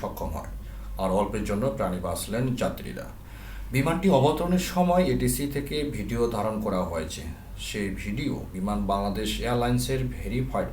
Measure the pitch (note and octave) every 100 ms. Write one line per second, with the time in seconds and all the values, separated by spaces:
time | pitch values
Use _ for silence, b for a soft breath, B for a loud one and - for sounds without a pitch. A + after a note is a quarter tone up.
0 | G2+ - D2+ D#2+ - - B B B -
1 | F#2+ F#2+ G2+ G#2+ G2 G#2 C3 - F#2+ F2+
2 | F2+ D#2+ - A2 C3 - - - - -
3 | - - B B B B B B2+ C#3 F3+
4 | F#3+ C#3 C#3 D#3 F3 F3+ - F3+ F3+ F3+
5 | F#3 B2 - B2 C#3+ C#3+ - D3+ C#3+ A2
6 | G2 A#2 A#2+ G#2 G#2 G#2+ G#2 F#2 F2 E2+
7 | D#2+ - D2+ - - - - A2 G2+ F#2
8 | G#2 A2 C#3+ - - F#2 G2 G#2 G2 G2
9 | G2+ G2 G#2+ - A2+ A#2+ A#2+ B2 B2 C3
10 | B2+ - G2 A#2+ B2+ G#2 F2+